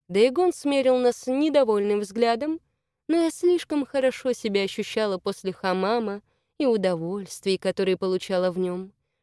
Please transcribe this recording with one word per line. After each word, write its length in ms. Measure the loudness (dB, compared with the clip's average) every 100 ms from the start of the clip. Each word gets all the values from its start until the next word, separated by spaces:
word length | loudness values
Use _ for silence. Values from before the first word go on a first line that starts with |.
| -2
Даегон 460 | 4 4 4 0
смерил 440 | 0 0 2 4 4
нас 280 | 2 0 -2
недовольным 720 | 0 2 4 4 2 2 -2
взглядом, 600 | -2 0 0 0 -2 -6 _ _ _ _ -2
но 100 | 0
я 140 | 0
слишком 540 | 0 2 2 0 -4 -2
хорошо 480 | 0 0 0 -4
себя 300 | -2 -2 -2
ощущала 540 | -2 -4 -6 -2 -2 -2
после 340 | -6 -6 -8
хамама 680 | -6 -2 0 0 -2 -2 -8 _ _ _ -2
и 60 | 0
удовольствий, 920 | 2 2 0 -4 -8 -10 -8 -2 -2
которые 400 | -2 0 0 0
получала 540 | 0 -2 -2 0 0
в 60 | -2
нем, 360 | -4 -4 -10 _ _ _